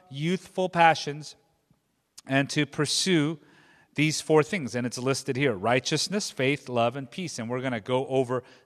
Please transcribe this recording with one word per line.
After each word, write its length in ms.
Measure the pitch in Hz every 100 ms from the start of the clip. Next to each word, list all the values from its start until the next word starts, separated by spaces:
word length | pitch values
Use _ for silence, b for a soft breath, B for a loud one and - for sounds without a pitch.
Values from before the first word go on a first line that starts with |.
| -
youthful 580 | 139 160 185 - - 180
passions 720 | 170 165 147 147 151 147 - _ _ _ _ _ _ _ - -
and 220 | 135 139
to 160 | 151 143
pursue 760 | - 143 - 185 165 147 160 b b b b b -
these 260 | 151 -
four 220 | - 156
things. 320 | 147 202 123 123
And 100 | 120
it's 140 | 127
listed 360 | 127 131 - 139
here: 180 | 139
righteousness, 760 | 95 110 127 - 156 - 202 -
faith, 380 | - 165 143 131
love, 260 | 120 120 139
and 140 | 131
peace. 280 | - 170 -
And 100 | 113
we're 120 | 127
gonna 200 | 131 117
go 260 | 101 127 135
over 360 | 135 123 127 b b